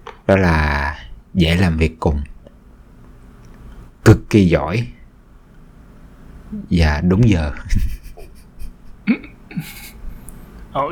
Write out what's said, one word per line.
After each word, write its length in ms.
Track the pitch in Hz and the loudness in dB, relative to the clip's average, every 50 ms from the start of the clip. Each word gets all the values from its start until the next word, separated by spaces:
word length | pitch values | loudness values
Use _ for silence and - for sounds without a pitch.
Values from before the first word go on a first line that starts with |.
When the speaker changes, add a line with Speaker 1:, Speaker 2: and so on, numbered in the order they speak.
| - - - - - | -20 -20 -20 -6 0
Speaker 1:
Đó 80 | - 98 | 2 2
là 600 | 95 92 85 80 78 76 73 73 71 71 71 73 - - - - - - - - | 4 4 4 4 2 2 0 0 -2 -4 -6 -8 -10 -14 -18 -18 -20 -14 -6 0
dễ 220 | 92 80 80 85 | 2 2 4 4
làm 220 | 90 95 87 80 | 2 2 2 2
việc 220 | 80 80 78 - - | 0 0 -2 -2 -2
cùng, 220 | - 85 73 71 71 - - - - - - - - - - - - - - - - - - - - - - - - - - - - - - - - - - - - | -2 -2 -2 -2 -4 -8 -14 -20 -20 -20 -20 -20 -20 -20 -20 -20 -20 -20 -20 -20 -20 -20 -20 -20 -20 -20 -20 -20 -20 -20 -20 -20 -20 -20 -20 -20 -20 -20 -6 2 6
cực 240 | 117 104 - - - | 6 6 6 4 2
kỳ 180 | - 104 95 | 4 4 6
giỏi 400 | 85 80 71 71 78 90 117 120 - - - - - - - - - - - - - - - - - - - - - - - - - - - - - - - - - 214 208 - - | 6 4 0 -2 -2 -4 -4 -4 -6 -10 -18 -20 -20 -20 -20 -20 -20 -20 -20 -20 -20 -20 -20 -20 -20 -20 -20 -20 -20 -20 -20 -20 -20 -20 -20 -20 -20 -20 -20 -16 -14 -14 -12 -6 -2
và 320 | 92 85 80 76 73 73 | 2 2 2 2 2 2
đúng 280 | 85 90 92 107 120 113 | 2 2 4 4 4 4
giờ. 220 | 95 82 76 71 69 - - - - - - - - - - - - - - - - - - - - - - - - - - - - - - | 4 2 0 -4 -6 -8 -4 0 0 0 0 -2 -6 -8 -12 -18 -20 -20 -20 -20 -20 -20 -20 -20 -16 -14 -14 -14 -14 -16 -20 -20 -18 -8 -4
<laughs> 60 | - 247 - - - - - - - - 160 156 - - - - - - - - - - - - - - - - - - - - - - | -4 -4 -4 -4 -16 -20 -20 -18 -14 -12 -12 -12 -12 -16 -18 -20 -20 -16 -14 -12 -12 -12 -14 -16 -18 -18 -18 -20 -20 -20 -20 -16 -8 -6
Speaker 2:
Ờ, 80 | 139 143 156 | -4 -4 -2